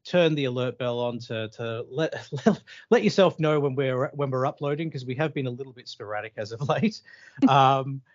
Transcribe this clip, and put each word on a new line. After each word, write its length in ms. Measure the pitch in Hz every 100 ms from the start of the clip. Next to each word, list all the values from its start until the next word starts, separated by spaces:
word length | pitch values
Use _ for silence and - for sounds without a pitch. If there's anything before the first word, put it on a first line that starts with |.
turn 300 | - 180 165
the 120 | 151 131
alert 340 | 123 123 120
bell 200 | 123 120
on 200 | 120 117
to, 300 | 120 113 110
to 360 | - 117 113 -
let, 240 | 131 160 - - 143 220 185
<laughs> 340 | - - -
let 140 | 226
yourself 360 | 202 - 180 -
know 200 | 156 151
when 160 | 143 131
we're, 320 | 131 127 143 143
when 160 | 143
we're 160 | 131 135
uploading, 420 | - 143 147 165
'cause 160 | 143 123
we 80 | 127
have 200 | 156 147
been 100 | 127
a 60 |
little 220 | 120 135
bit 140 | 123 -
sporadic 460 | - 104 107 110 -
as 140 | 107
of 160 | 113 143
<laughs> 0 |
late. 300 | 147 214 - - - - - 262
Um, 540 | 139 135 135 135 135 -